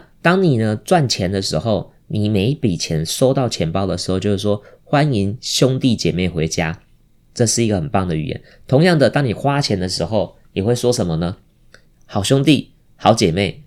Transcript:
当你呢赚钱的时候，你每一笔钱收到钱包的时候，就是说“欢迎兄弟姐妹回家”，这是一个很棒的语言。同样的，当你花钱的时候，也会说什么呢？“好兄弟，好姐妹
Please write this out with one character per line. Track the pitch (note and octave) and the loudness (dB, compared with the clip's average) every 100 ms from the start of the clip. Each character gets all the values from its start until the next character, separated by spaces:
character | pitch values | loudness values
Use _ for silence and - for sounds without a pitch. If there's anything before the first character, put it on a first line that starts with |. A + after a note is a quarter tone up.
| - _ | -4 _
当 | E3 F#3 | 0 2
你 | F#3 B2 | 2 2
呢 | A2 A2 - | 0 -2 0
赚 | F3 C3 | 2 2
钱 | - F#2 | -2 -2
的 | G2 | -2
时 | F#2+ D#2 | -2 -2
候， | A2 G2+ - _ - | 0 -2 -4 _ -8
你 | G#2+ G#2 | -4 0
每 | G#2+ G2+ | 0 0
一 | |
笔 | D3+ A#2 E2 | 0 -2 -2
钱 | - D#2+ | -2 -4
收 | D#2+ - C3 | -4 0 0
到 | C#3 B2 | 2 -2
钱 | - E2 | -2 -4
包 | F2 G2 | -2 -2
的 | F2 | -4
时 | - | -4
候， | F#2 | -2
就 | G2+ | 0
是 | G2+ | -2
说 | G#2 G#2 - - - | 0 -4 -6 -20 -4
“欢 | C#3+ D3+ | 0 0
迎 | A#2+ G2 - | 0 -2 -4
兄 | - - C3 C3 | -6 0 0 2
弟 | C3 A2 | 0 0
姐 | E2+ | 0
妹 | E2 F2+ | -2 -2
回 | D#2 D#2 | -2 -4
家”， | - D#2+ E2 _ _ _ _ _ | -2 -4 -6 _ _ _ _ _
这 | - A#2 | -2 0
是 | A#2+ | 0
一 | A#2 | 0
个 | G2+ | 0
很 | D2 | -2
棒 | G2 F#2 | -2 -2
的 | D#2+ | -4
语 | D#2 | -4
言。 | - - - - | -8 -12 -16 0
同 | C3 | 2
样 | F3 E3 | 4 4
的， | B2+ | 4
当 | C#3+ C#3 | 2 -2
你 | |
花 | F#2+ C#3 C#3 | -2 -2 0
钱 | C#3+ G2+ | 0 -2
的 | F#2 | -2
时 | F#2+ E2+ | -4 -2
候， | G#2+ F2 - _ | -2 -4 -8 _
也 | - | -4
会 | G2 B2 | -2 0
说 | B2 | 0
什 | B2 G2+ | 0 0
么 | D#2+ | -2
呢 | F2 G2 _ _ _ - _ _ - | -4 -6 _ _ _ -20 _ _ -8
？“好 | - | -4
兄 | G2+ C#3 | 0 2
弟， | C#3 C#3 - _ _ - | 4 2 0 _ _ -2
好 | - | 2
姐 | A2+ G2+ | 4 2
妹 | D#2+ G2+ - | 2 -2 -4